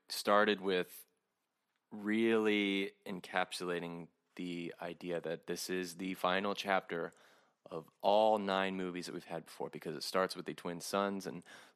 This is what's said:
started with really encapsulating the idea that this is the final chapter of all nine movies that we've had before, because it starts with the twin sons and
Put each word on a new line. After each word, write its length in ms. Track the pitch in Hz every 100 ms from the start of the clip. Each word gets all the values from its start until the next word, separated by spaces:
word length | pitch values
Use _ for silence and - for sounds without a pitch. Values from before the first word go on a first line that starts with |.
| _
started 520 | - - 104 107 101
with 280 | 95 92 87 - - _ _ _ _ _ _ _ _
really 1000 | 107 104 110 113 113 107 104 101 98 98 - -
encapsulating 1000 | 92 - 92 90 - 90 87 85 85 80 _ _ -
the 360 | 90 87 87 -
idea 380 | 87 85 90 85
that 280 | 80 82 -
this 220 | 87 -
is 260 | 92 90 82
the 180 | 95
final 420 | 90 90 92 101 98
chapter 580 | 101 95 - 85 82 - - - _ _ -
of 160 | 85 76 _
all 360 | 101 104 110 107
nine 380 | 101 95 95 95
movies 300 | 92 90 82
that 80 |
we've 100 | 87 -
had 200 | 82 80
before, 240 | - 69
because 260 | 76 90 71
it 80 |
starts 320 | - 95 92 90
with 100 | 80
the 80 |
twin 280 | 76 90 85
sons 440 | - 98 101 98 92
and 180 | 87 - - -